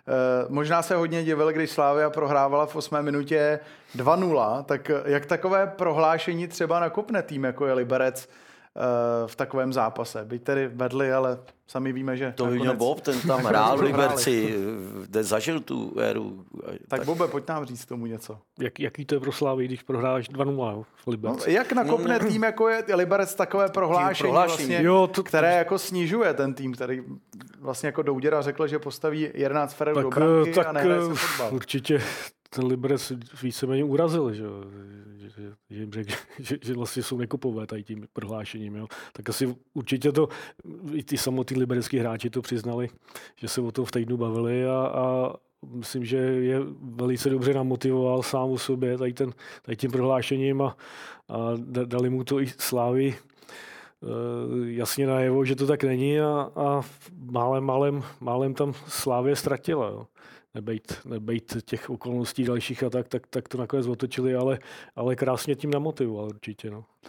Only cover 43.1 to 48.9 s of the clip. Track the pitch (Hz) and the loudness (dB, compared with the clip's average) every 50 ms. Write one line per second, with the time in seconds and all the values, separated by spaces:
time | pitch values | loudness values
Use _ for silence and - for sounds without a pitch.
43.1 | - - - - - _ - 110 - 131 123 117 110 135 123 - - 123 117 113 | -20 -20 -20 -20 -14 _ -10 -6 -2 -2 -2 -2 -2 -2 -2 -2 -2 -2 0 0
44.1 | 123 120 117 113 110 117 117 117 120 127 127 127 131 131 131 - - 131 127 127 | 0 0 0 0 0 0 0 0 0 0 0 2 2 2 0 0 0 0 0 2
45.1 | 127 127 127 127 - - _ _ _ _ - 139 123 123 113 - - 131 120 113 | 2 0 0 -2 -4 -8 _ _ _ _ -18 -14 -12 -10 -8 -6 -6 -4 -2 0
46.1 | 127 135 127 131 131 127 127 127 131 131 139 147 143 - 143 127 113 120 123 127 | 0 2 2 2 2 2 2 2 2 0 -2 -4 -8 -12 -14 -12 -6 -2 0 0
47.1 | 127 123 - 139 135 131 123 135 139 135 131 131 127 120 - 135 131 131 127 127 | 0 2 2 2 2 2 2 2 2 2 2 0 0 0 0 2 2 2 2 2
48.1 | 127 131 123 - - 135 127 131 131 120 - - 135 127 127 123 | 2 2 0 0 0 0 0 0 -2 -2 -2 -2 -2 0 0 -2